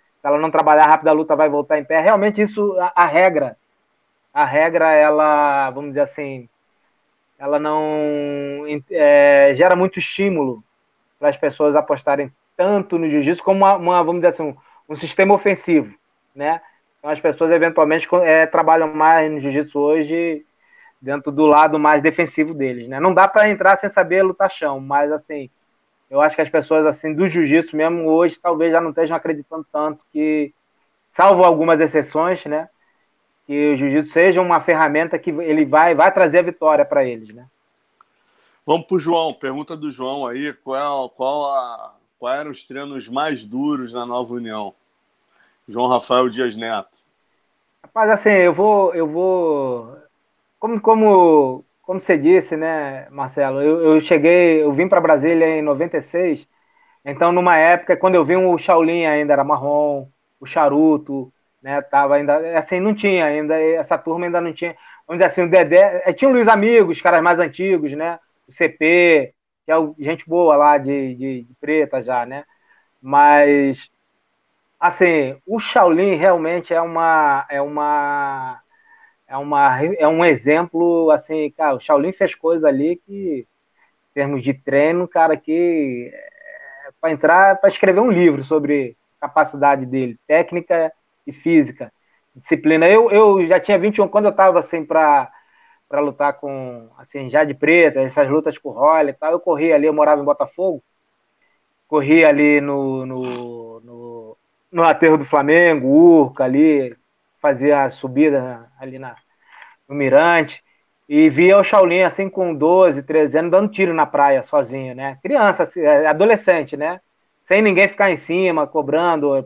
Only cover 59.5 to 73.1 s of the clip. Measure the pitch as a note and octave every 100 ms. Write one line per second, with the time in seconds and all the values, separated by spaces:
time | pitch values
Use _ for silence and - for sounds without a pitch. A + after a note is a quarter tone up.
59.5 | D3 C#3 D3 D3 C#3+ C3+ _ _ _ C3
60.5 | E3 D3 C#3+ D#3+ D3 D3+ C#3 B2+ _ _
61.5 | _ C3+ C#3+ C#3 C#3+ C#3 C#3+ D3 D3 E3
62.5 | E3 D3+ F3+ G3+ G#3 G3+ F#3 D#3 D3+ D3+
63.5 | D#3+ D#3+ D#3+ D3+ D#3+ E3 E3 F3 F3 E3+
64.5 | D3+ F3 D#3+ - - _ E3+ F3 F3 F3
65.5 | F#3 D#3+ F3 G3+ F3+ F3+ - C4+ B3 A3+
66.5 | G#3+ G#3+ A#3 F3+ E3 F3+ E3+ E3+ E3+ E3
67.5 | C#3 F#3+ F3+ D3 C#3+ D#3+ E3+ _ _ _
68.5 | C3+ E3 - D#3 F3 F3 D#3+ C3 _ _
69.5 | _ - D#3+ D#3 D3+ C#3+ D#3+ D#3+ E3+ E3+
70.5 | D3 D3 D3 C3+ C#3 C3 B2 C3+ C3 A#2+
71.5 | B2 D3 D#3 D3 C3+ A#2 B2+ A#2+ C#3 -
72.5 | _ _ _ _ _ C3